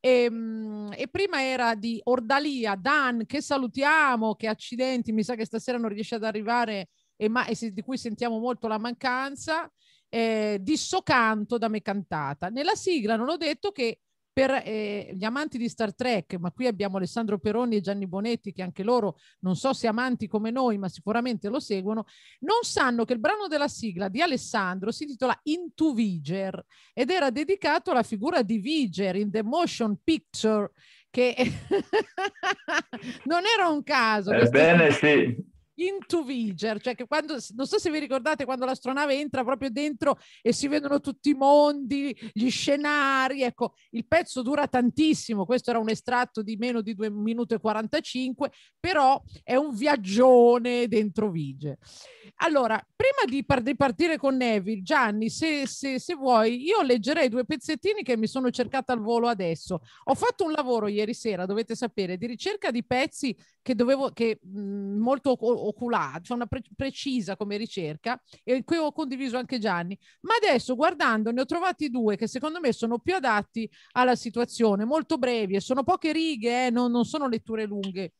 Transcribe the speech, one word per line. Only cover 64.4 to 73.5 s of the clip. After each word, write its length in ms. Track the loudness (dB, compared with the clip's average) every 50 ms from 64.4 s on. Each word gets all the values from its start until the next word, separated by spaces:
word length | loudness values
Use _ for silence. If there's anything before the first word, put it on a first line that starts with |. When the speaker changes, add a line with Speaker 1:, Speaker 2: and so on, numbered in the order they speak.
| _
Speaker 1:
mm, 520 | -14 -12 -10 -8 -6 -6 -6 -6 -4 -2 0
molto 320 | 2 2 0 2 _ 0
ocu-, 360 | 0 2 2 0 2 2 0
oculata, 540 | -4 -4 -4 -4 0 0 0 0 -2 -6 -10
cioè 160 | -8 -6 -4
una 100 | -4 -4
pre-, 160 | -4 -6 -10 -10 _ -8
precisa 640 | -6 -6 -6 -6 -6 -6 -4 -2 -2 -2 -4 -6
come 200 | -6 -6 -6 -4
ricerca, 640 | -6 -6 -6 -6 -6 -6 -6 -6 -6 -6 -6 -6 -6 _ _ -20 -16 _
e 120 | -2 -2
in 80 | -2 0
cui 120 | 0 0
ho 160 | 0 0 -2
condiviso 460 | -2 -4 -6 -6 -4 -6 -4 -4 -4 -4
anche 200 | -4 -4 -4 -2
Gianni. 400 | -2 0 -2 -2 -2 -6 -8 -12 _ _ _ _
Ma 120 | -2 0 2
adesso, 400 | 2 4 4 4 4 2 0 0
guardando, 560 | 2 2 0 2 2 0 2 2 2 0 0
ne 100 | 0 -2
ho 60 | -2
trovati 420 | -2 -2 -2 0 -2 -2 _ -4 -4
due 280 | -2 0 0 0 0
che 100 | 0 -4
secondo 340 | -4 -4 -4 -6 -4 -6 -2
me 120 | 0 0
sono 260 | 0 0 -2 -4 -4 -2
più 160 | _ -2 -2
adatti 540 | 0 2 2 2 0 0 _